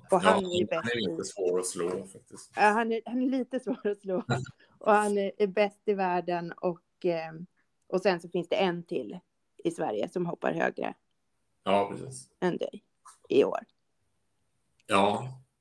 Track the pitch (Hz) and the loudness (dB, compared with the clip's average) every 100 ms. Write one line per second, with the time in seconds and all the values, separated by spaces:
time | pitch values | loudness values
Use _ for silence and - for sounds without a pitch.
0 | - 185 190 190 185 175 - 165 - 120 | 2 4 6 4 2 0 0 0 -2 -2
1 | 98 82 95 - 90 90 90 92 87 92 | -2 -2 -6 -2 0 2 -2 -2 -2 -4
2 | 95 - - 107 - - 208 214 226 226 | -8 -16 -20 -20 -10 2 4 4 0 -4
3 | 220 247 254 262 240 254 202 240 202 202 | -4 -2 0 -2 -2 -4 -4 -4 -4 -4
4 | 190 180 - 233 131 - _ _ - 208 | -4 -4 -2 -4 -6 -14 _ _ 4 4
5 | 208 202 196 - 202 185 202 - - 196 | 4 0 -2 0 0 2 0 0 -4 0
6 | 185 180 170 175 170 - - 165 _ _ | 0 0 -2 -4 -4 -4 -4 -4 _ _
7 | 175 165 160 160 180 _ _ _ _ 185 | -2 -2 -4 -12 -16 _ _ _ _ 0
8 | 202 170 175 180 170 - 190 180 170 160 | 2 2 -2 -4 -2 0 2 0 -4 -6
9 | 107 180 - _ _ - 170 165 156 107 | -6 -10 -16 _ _ -4 -4 -2 -2 -2
10 | 160 185 170 - - 165 64 - 55 - | -2 -2 -4 -2 -2 0 -2 -2 -6 -8
11 | _ _ _ _ _ _ 98 101 98 95 | _ _ _ _ _ _ 2 2 2 -4
12 | - - - _ 180 - - 208 - _ | -12 -14 -18 _ -2 -2 -6 -10 -20 _
13 | - - _ 131 95 - - _ _ _ | -20 -20 _ 2 2 -2 -10 _ _ _
14 | _ _ _ _ _ _ _ _ - 101 | _ _ _ _ _ _ _ _ 0 4
15 | 101 113 127 - - _ | 4 2 -4 -12 -20 _